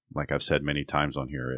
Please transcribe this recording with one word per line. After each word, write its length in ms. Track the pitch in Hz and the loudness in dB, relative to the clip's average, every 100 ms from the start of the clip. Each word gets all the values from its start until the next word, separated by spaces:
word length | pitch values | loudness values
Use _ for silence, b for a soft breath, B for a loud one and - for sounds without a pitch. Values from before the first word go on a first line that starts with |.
| _ - | _ -6
like 160 | 73 | -2
I've 100 | 73 | 0
said 220 | - 73 | 4 2
many 200 | 71 73 | 2 -2
times 320 | 69 73 73 69 | 0 0 2 0
on 140 | 65 | -4
here, 220 | 69 64 | -4 -4